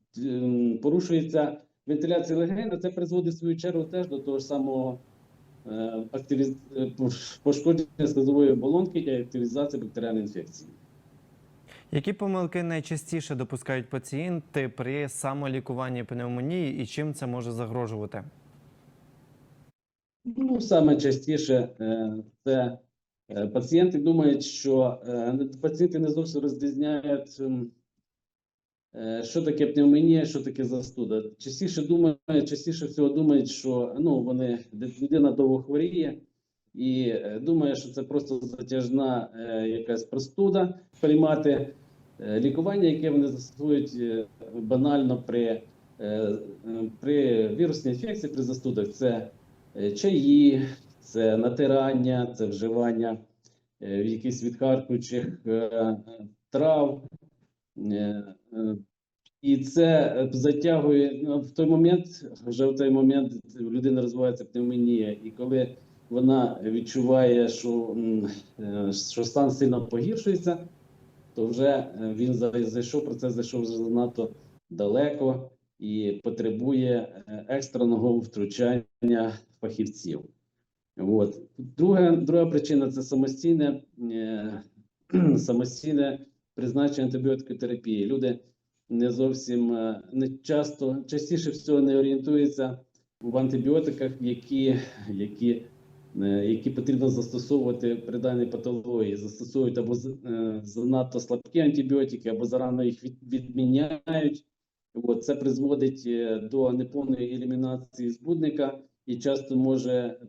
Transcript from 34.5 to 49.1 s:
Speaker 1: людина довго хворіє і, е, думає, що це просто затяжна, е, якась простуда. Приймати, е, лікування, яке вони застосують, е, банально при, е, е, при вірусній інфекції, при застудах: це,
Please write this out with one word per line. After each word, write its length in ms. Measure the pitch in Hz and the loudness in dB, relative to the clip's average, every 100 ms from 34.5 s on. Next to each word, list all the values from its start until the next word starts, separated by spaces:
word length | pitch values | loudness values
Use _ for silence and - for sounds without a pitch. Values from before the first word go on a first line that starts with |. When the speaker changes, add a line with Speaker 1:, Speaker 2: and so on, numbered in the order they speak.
| 117 - 107 123 - | -4 -6 -10 -10 -6
Speaker 1:
людина 300 | 143 151 143 | 0 4 4
довго 300 | 120 135 131 | 4 4 2
хворіє 560 | 131 147 175 180 156 - - _ _ _ _ | 0 -2 0 0 -4 -4 -16 _ _ _ _
і, 340 | - 127 127 123 | -6 -2 0 0
е, 320 | 113 101 107 | -2 -4 -6
думає, 340 | 143 165 143 127 | 0 2 2 0
що 120 | 123 | -6
це 120 | 139 | -10
просто 380 | - 143 139 127 | -4 -4 -2 -6
затяжна, 880 | 120 123 123 131 123 135 131 120 113 | -6 -10 -6 -4 0 0 0 -2 -4
е, 340 | 113 117 113 110 | -10 -6 -4 -2
якась 360 | 113 113 113 | -4 -4 -4
простуда. 760 | - 135 127 - 196 190 180 - - - | -4 -8 -6 0 2 2 0 -4 -18 -2
Приймати, 760 | 151 151 156 147 151 139 - - _ _ _ - | 4 6 6 4 2 0 0 -10 _ _ _ -12
е, 200 | 107 107 | -4 0
лікування, 480 | 135 156 180 202 170 | 0 0 0 4 4
яке 220 | 151 156 | 4 2
вони 160 | 143 131 | 2 2
застосують, 680 | 123 - - 147 143 - 123 | -2 -12 -6 0 2 0 -4
е, 300 | 117 113 110 - - | -2 -2 -6 -10 -14
банально 680 | 117 110 127 143 143 131 120 | -8 0 2 4 4 2 0
при, 220 | - 120 | -2 0
е, 180 | 113 113 - _ _ - 107 | 0 -2 -6 _ _ -10 -4
е, 300 | 107 104 104 101 - 113 113 110 - | -2 0 -2 -6 -14 -10 -6 -6 -6
при 480 | 135 147 131 113 110 104 | 0 2 4 4 2 2
вірусній 360 | 170 147 131 | 0 0 -2
інфекції, 400 | 123 226 202 147 | -4 -4 -6 -6
при 100 | 135 | -4
застудах: 460 | 123 127 131 107 101 | -4 -4 -4 -2 -4
це, 420 | - 131 | -2 -2